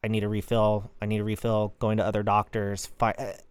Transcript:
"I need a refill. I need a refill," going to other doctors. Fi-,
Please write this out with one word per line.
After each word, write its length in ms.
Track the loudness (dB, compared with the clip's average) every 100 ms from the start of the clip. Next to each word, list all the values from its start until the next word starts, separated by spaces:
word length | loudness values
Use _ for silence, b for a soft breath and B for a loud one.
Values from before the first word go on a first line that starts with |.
"I 40 | 0
need 140 | 0
a 60 | 0
refill. 640 | -2 0 4 4 2 -2 -8
I 60 | -2
need 140 | -2
a 20 |
refill," 480 | -2 -2 0 0 0 0
going 180 | 0 2
to 80 |
other 180 | 2 0
doctors. 680 | 2 2 2 -4 -4 -6 -10 -2
Fi-, 380 | 0 0 -6 -10 -6